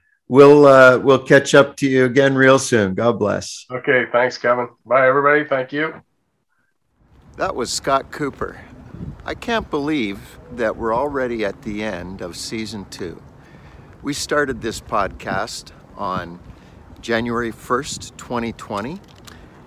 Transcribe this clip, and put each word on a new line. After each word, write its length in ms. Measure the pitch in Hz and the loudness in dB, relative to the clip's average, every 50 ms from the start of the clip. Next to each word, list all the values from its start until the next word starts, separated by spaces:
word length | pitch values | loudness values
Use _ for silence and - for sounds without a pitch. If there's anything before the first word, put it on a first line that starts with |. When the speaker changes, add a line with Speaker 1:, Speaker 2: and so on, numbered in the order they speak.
| _ _ _ _ _ | _ _ _ _ _
Speaker 1:
we'll, 400 | - 123 135 143 143 147 147 143 | 2 6 8 10 10 10 10 8
uh, 320 | 139 135 131 131 127 127 117 | 8 8 8 8 8 6 6
we'll 240 | - 135 135 123 | 4 2 2 2
catch 320 | - - 143 139 135 - - | 4 4 4 4 4 6 4
up 220 | 143 139 143 - | 4 4 4 0
to 120 | - 143 135 | -4 -2 0
you 180 | 131 131 127 | 2 2 2
again 280 | 123 117 139 135 135 135 | 2 4 2 2 4 4
real 240 | 131 131 131 135 135 | 4 6 6 6 4
soon. 360 | 131 - 127 113 101 95 95 | 2 2 0 2 2 0 0
God 260 | 95 113 120 113 95 | 0 0 0 0 0
bless. 460 | 104 101 101 98 95 - - - - - | -2 -2 -2 -4 -6 -10 -14 -16 -14 -12
Speaker 2:
Okay. 360 | 127 127 - 143 131 123 120 120 | -12 -6 -2 0 0 0 0 0
Thanks, 260 | - 120 127 123 123 | 0 0 0 0 -2
Kevin. 320 | - - 123 123 123 120 117 - _ _ | -2 -2 0 0 0 -2 -6 -10 _ _
Bye, 220 | 113 120 135 131 | 0 0 2 4
everybody. 380 | 131 131 143 139 143 147 151 147 | 4 2 2 2 2 2 0 0
Thank 280 | - 143 131 127 - | -2 -4 -4 -4 -6
you. 300 | 143 147 156 160 - - - _ _ _ _ _ _ _ _ _ _ _ _ _ _ _ _ _ _ _ _ _ _ _ _ - - | -6 -6 -6 -6 -8 -12 -20 _ _ _ _ _ _ _ _ _ _ _ _ _ _ _ _ _ _ _ _ _ _ _ _ -18 -10
Speaker 1:
That 200 | 135 156 190 - | -8 -6 -6 -4
was 160 | 127 117 101 | -6 -6 -6
Scott 400 | - - - 143 135 135 - - | -8 -8 -4 -2 -2 -2 -2 -6
Cooper. 480 | - - 151 135 - - - 92 - - - - - - - - - - - - - - - | -10 -10 -8 -8 -8 -8 -10 -12 -12 -14 -20 -20 -20 -20 -20 -20 -18 -16 -14 -16 -16 -14 -12
I 100 | - 156 | -14 -14
can't 360 | - - - 233 220 185 - | -10 -8 -6 -6 -6 -6 -6
believe 680 | - 147 139 151 160 147 113 98 98 113 120 - - - - - | -6 -4 -4 -2 -4 -4 -4 -6 -8 -10 -16 -20 -20 -20 -20 -14
that 240 | 123 117 117 107 - | -8 -4 -4 -4 -4
we're 180 | - 113 113 113 | -4 -4 -4 -2
already 500 | 120 139 147 139 135 131 123 117 113 104 | -2 -2 -4 -4 -4 -6 -4 -4 -4 -6
at 160 | 98 - - | -6 -6 -8
the 200 | - 110 104 104 | -10 -10 -8 -8
end 380 | 107 110 95 87 90 90 95 92 | -8 -8 -8 -10 -10 -12 -14 -12
of 160 | - 87 82 | -14 -14 -12
season 480 | - - - 120 113 110 104 110 101 92 - | -14 -12 -10 -10 -10 -10 -10 -12 -14 -14 -14
two. 320 | - - 98 85 80 - - - - - - - - - - - - - - - - - | -14 -14 -12 -12 -14 -16 -20 -20 -20 -20 -20 -20 -20 -20 -20 -20 -20 -20 -20 -20 -20 -12
We 100 | - 139 | -10 -10
started 480 | 143 - - - 147 147 147 135 131 110 | -8 -8 -6 -4 -2 -2 -2 -2 -4 -8
this 200 | 101 113 101 - | -8 -10 -10 -10
podcast 920 | - - 113 107 98 92 80 - - 113 95 95 101 98 - - - - - - - - - | -10 -6 -4 -4 -4 -4 -6 -10 -10 -8 -6 -6 -6 -8 -10 -14 -16 -18 -20 -20 -20 -20 -14
on 440 | - 101 92 92 92 87 85 85 90 - - - - - - - - - - - - | -10 -8 -6 -6 -8 -8 -10 -14 -18 -20 -20 -20 -20 -20 -20 -20 -20 -20 -20 -20 -14
January 500 | - - 117 113 120 120 117 117 120 113 | -8 -4 -4 -4 -4 -4 -4 -6 -6 -6
first, 680 | 110 - - - 127 120 107 - - - - - - - | -10 -12 -6 -4 -4 -4 -4 -6 -12 -14 -14 -18 -20 -18
twenty 340 | - - - 120 117 117 | -12 -10 -8 -6 -6 -8
twenty. 480 | 107 - - - 110 101 104 131 170 202 - - - - - - - - - - - - - | -10 -12 -12 -10 -8 -8 -8 -8 -12 -14 -16 -20 -20 -20 -20 -20 -20 -20 -20 -20 -20 -20 -20